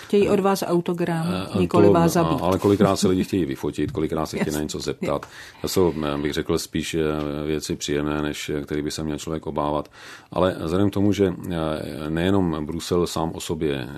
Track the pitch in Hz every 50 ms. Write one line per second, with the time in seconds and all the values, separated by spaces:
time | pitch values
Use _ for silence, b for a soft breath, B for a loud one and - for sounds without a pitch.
0 | - - - 202 202 - 208 202 190 196 196 190 - - 175 175 175 - 180 170
1 | 175 170 165 165 165 175 185 185 190 - - 202 180 170 - - - 202 - 170
2 | 170 165 - 175 165 80 - 85 85 87 - - - 101 101 98 101 98 95 -
3 | - 95 92 92 - - - 98 80 67 65 - - 73 71 - 78 69 - 78
4 | 78 73 80 80 78 - - - - 80 73 76 76 76 - 73 69 71 69 -
5 | - - 73 71 - - B B B B B B - 78 - 95 92 85 73 78
6 | 76 73 71 73 73 76 71 80 78 - 85 80 - - - 82 76 - - 80
7 | 78 78 76 76 76 73 73 76 76 76 78 76 - - 85 71 - - 71 73
8 | 73 76 76 76 76 76 73 - - - 76 73 71 - 78 73 73 76 - -
9 | 80 78 73 73 - 82 80 78 - 80 73 76 73 73 76 73 73 - B B
10 | B B B B B B - - 90 92 85 - - 80 85 95 101 98 98 101
11 | 98 104 95 98 98 92 85 82 85 90 87 82 80 78 78 76 - 76 76 69
12 | 78 76 80 82 85 92 101 98 92 85 78 78 76 73 80 82 - - 92 87
13 | 85 76 - 87 80 85 - 87 - - 87 78 82 76 69 67 62 64 71